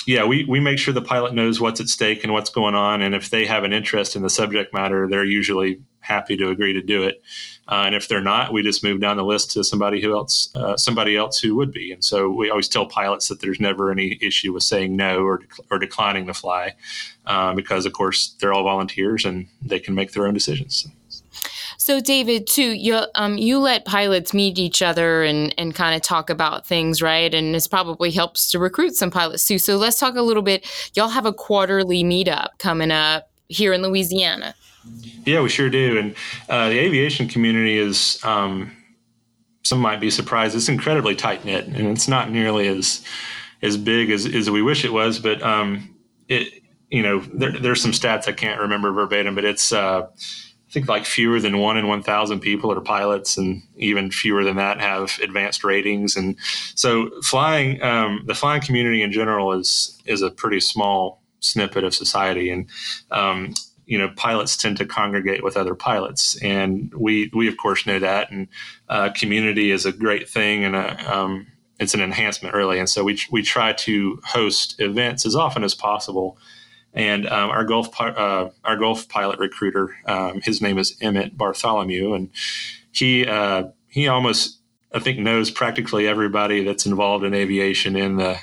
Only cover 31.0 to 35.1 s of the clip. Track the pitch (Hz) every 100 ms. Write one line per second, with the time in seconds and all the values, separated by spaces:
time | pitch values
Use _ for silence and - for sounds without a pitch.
31 | 220 247 220 - - 202 190 196 185 180
32 | 175 180 185 151 - - 190 165 160 156
33 | 156 156 - _ - 165 208 185 190 190
34 | 175 185 175 - - - - - - -
35 | -